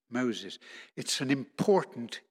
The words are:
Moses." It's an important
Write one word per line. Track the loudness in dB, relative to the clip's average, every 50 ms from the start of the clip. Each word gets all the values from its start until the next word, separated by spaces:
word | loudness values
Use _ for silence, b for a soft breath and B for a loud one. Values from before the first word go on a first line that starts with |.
| _ -6
Moses." | -2 0 0 0 0 -2 -6 -10 -12 -14 B B B B B B B
It's | -8 -4 -2 -2 0
an | 2 2
important | 2 0 0 -6 -4 0 4 6 6 6 4 0 -6 -10 -10 -10 -10 -14 _ _